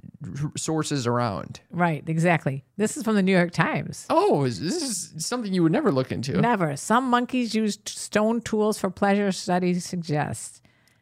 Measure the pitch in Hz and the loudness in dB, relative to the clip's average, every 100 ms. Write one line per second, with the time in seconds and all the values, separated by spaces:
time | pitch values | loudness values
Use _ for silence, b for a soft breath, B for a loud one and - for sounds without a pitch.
0 | - - - 139 147 - - 160 147 147 | -20 -14 -12 -6 -6 -4 -2 -2 0 0
1 | 120 120 120 90 - - _ 170 175 156 | 0 2 0 -2 -8 -14 _ 0 0 0
2 | - 160 170 160 147 135 - - 214 - | -2 0 2 2 0 -6 -10 -4 -4 -2
3 | 220 214 185 190 175 - 185 233 - - | 0 2 4 4 2 2 0 0 -6 -10
4 | - 311 403 175 131 98 147 339 277 180 | 0 2 4 4 2 0 -2 -2 -2 -6
5 | - 151 165 247 208 185 165 208 277 135 | -8 -10 -6 -4 -2 2 4 4 2 0
6 | 131 95 131 - 226 220 160 143 - 220 | 0 -4 -2 2 2 2 0 -4 0 2
7 | 262 240 247 254 233 220 214 202 - - | 4 0 0 -2 0 0 0 -2 -10 -12
8 | - 208 214 233 - 214 214 208 190 - | -4 0 2 0 -2 0 0 0 -4 0
9 | 202 202 202 180 - 180 180 180 - 180 | 2 4 2 -2 0 0 2 0 -2 -8
10 | 160 147 - - - - b b b b | -2 -2 -2 -6 -10 -18 b b b b